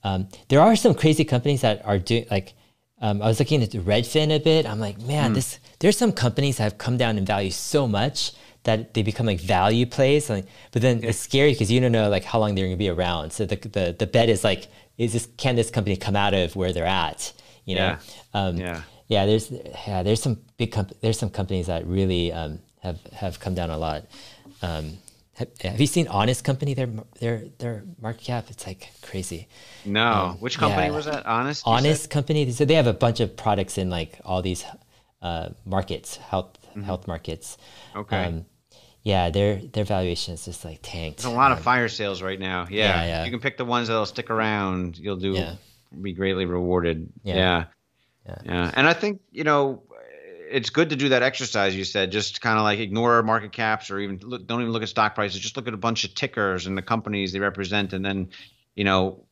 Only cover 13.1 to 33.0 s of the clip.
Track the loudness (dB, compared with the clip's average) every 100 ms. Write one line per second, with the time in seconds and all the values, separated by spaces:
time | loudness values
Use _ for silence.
13.1 | -2 -6 -6 -4 -4 -4 -2 -2 -2 0
14.1 | 4 4 4 2 -2 -6 -20 _ -4 -2
15.1 | -2 -6 -4 0 2 0 0 0 -2 0
16.1 | 2 2 2 0 0 -2 0 0 0 -2
17.1 | -6 -12 -14 -20 -18 -6 0 0 -2 -10
18.1 | -20 -8 -2 -2 -2 -4 -8 -12 -20 _
19.1 | 2 4 2 0 -12 -12 -12 -6 -2 0
20.1 | 0 0 -2 -6 _ -4 -2 -4 -2 -2
21.1 | 0 -4 -4 -4 -2 -2 -4 -2 0 2
22.1 | 2 0 -2 -8 -10 _ _ -10 -10 -14
23.1 | -10 -8 -6 -6 -4 -4 -4 -4 -6 -10
24.1 | -20 -20 -20 -20 -8 -6 -6 -8 -12 -20
25.1 | _ _ -12 -12 -8 -8 0 0 0 0
26.1 | 0 2 0 -2 -2 -2 -4 -4 -6 -14
27.1 | -6 -4 -4 -8 -10 -8 -8 -12 -12 -10
28.1 | -10 -6 -6 -6 -14 -14 -14 -18 -20 -10
29.1 | -8 -8 -10 -14 -20 -20 -14 -4 0 2
30.1 | 2 0 -4 -8 0 0 2 0 -2 -4
31.1 | -6 -2 -2 -2 -2 2 4 4 2 0
32.1 | -4 0 0 0 0 4 6 4 4